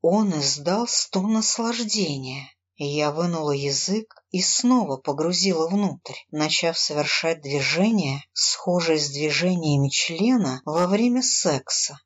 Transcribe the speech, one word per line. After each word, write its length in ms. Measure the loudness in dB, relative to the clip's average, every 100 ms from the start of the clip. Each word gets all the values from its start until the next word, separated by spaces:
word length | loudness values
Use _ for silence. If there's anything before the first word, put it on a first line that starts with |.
Он 360 | 4 4 2 2
издал 500 | -2 -2 0 0 0
стон 440 | -2 -2 -2 0
наслаждения. 1160 | 0 0 -2 -2 -2 -4 -2 -2 -2 -6 -10 -14 _ _ _
Я 360 | -4 0 0
вынула 400 | 0 -2 0 0
язык 720 | 0 -2 -2 -2 -2 -4 -20 _
и 100 | -2
снова 540 | 0 0 2 2 0 -4
погрузила 720 | -4 -2 0 0 0 2 0
внутрь, 500 | 2 0 -4 -12 -16 -10
начав 440 | -4 -2 0 0 0
совершать 640 | -2 -2 0 0 0 -2
движения, 840 | -2 -2 0 2 2 2 0 -4 -8
схожие 680 | -4 -2 -2 0 0 2 2
с 120 | 0
движениями 800 | -2 -2 0 2 0 2 2 2
члена 720 | 0 -2 0 2 4 2 -2
во 240 | -2 0 2
время 340 | 4 2 2
секса. 800 | 2 0 0 0 -2 -4 -4 -8